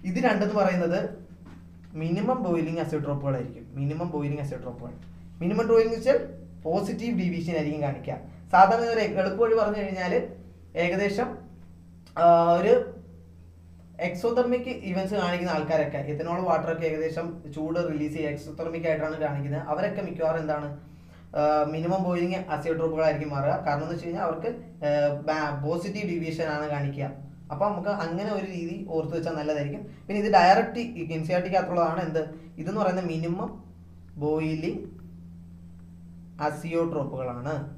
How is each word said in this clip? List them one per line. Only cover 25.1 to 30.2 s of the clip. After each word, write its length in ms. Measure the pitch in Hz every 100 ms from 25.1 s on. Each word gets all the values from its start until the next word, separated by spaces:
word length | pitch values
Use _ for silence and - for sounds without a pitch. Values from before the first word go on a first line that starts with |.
| 143
ബാ-, 440 | 156 156 147 139
പോസിറ്റീവ് 440 | 143 170 202 208 196
ഡീവിയേഷൻ 360 | 170 160 160
ആണ് 240 | 160 151 151
കാണിക്കുക. 560 | 143 139 139 135 - - - -
അപ്പൊ 160 | 147 202
നമുക്ക് 200 | 180 196
അങ്ങനെ 420 | 202 165 170 214 196
ഒരു 80 | 185
രീതി 400 | 175 165 170 -
ഓർത്ത് 200 | 160 151 165
വെച്ചാൽ 180 | 170 156
നല്ലതായിരിക്കും. 440 | 147 151 143 143 - - -
പിന്നെ 120 | 208